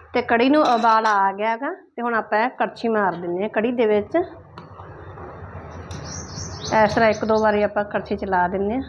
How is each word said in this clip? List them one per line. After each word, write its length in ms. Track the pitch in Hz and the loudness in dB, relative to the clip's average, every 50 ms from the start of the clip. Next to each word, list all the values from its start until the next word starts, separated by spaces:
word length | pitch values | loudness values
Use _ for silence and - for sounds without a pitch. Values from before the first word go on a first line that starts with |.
| - - - | -10 -4 -2
ਤੇ 80 | 247 | -2
ਕੜੀ 280 | 240 - 240 226 262 269 | 2 2 2 4 4 6
ਨੂੰ 140 | 294 311 294 | 6 6 4
ਉਬਾਲ 420 | 254 240 226 233 226 220 220 220 | 4 4 4 4 4 4 4 4
ਆ 260 | 220 208 196 196 196 | 4 4 4 2 2
ਗਿਆ 180 | 190 196 214 226 | 0 0 -2 -2
ਹੈਗਾ 220 | 226 233 269 311 381 392 - _ _ | -2 -2 -4 -6 -8 -10 -14 _ _
ਤੇ 60 | - | -6
ਹੁਣ 140 | 233 240 233 | -4 -2 -2
ਆਪਾਂ 240 | 220 214 - 208 214 | -2 0 0 0 0
ਇਹ 100 | 233 262 262 - | 0 0 0 -2
ਕੜਛੀ 280 | 226 202 - - - | -4 -4 -2 -4 -2
ਮਾਰ 280 | 226 220 214 202 180 165 | 0 2 2 2 0 0
ਦਿੰਨੇ 300 | 175 180 175 170 185 208 | -2 -4 -4 -2 -2 -4
ਆ 20 | 214 - | -2 -2
ਕੜੀ 180 | 226 208 254 | 0 0 0
ਦੇ 140 | 247 247 233 | 2 2 2
ਵਿੱਚ। 300 | 214 214 208 202 - - | 4 4 2 0 0 0
ਇਸ 2750 | 339 339 - - - - - - - - - - - - - - - - - - - - - - - - - - - - - - - - - - - - - - - - - - - - - - - - - 208 220 214 208 - | 0 0 -2 -6 -16 -20 -20 -20 -20 -18 -18 -18 -18 -18 -18 -18 -18 -18 -16 -16 -16 -16 -16 -14 -16 -16 -14 -14 -14 -14 -14 -14 -14 -14 -14 -14 -12 -12 -12 -12 -12 -12 -12 -12 -12 -12 -12 -12 -10 -4 0 4 4 4 4 4
ਤਰ੍ਹਾਂ 160 | 233 226 220 | 4 4 4
ਇੱਕ 160 | 208 214 214 | 2 2 0
ਦੋ 140 | 214 220 220 | 2 2 4
ਵਾਰੀ 220 | 220 214 208 208 208 | 4 2 2 2 0
ਆਪਾਂ 200 | 202 208 208 208 | 0 0 -2 -4
ਕੜਛੀ 320 | 208 - 202 196 - 214 | -2 -4 -6 -4 -4 -6
ਚਲਾ 300 | 202 226 196 190 180 180 | -6 -2 0 0 0 2
ਦਿੰਨੇ 280 | 175 196 190 202 208 233 | 0 0 -2 -2 -2 -2
ਆ 60 | 269 269 | -4 -6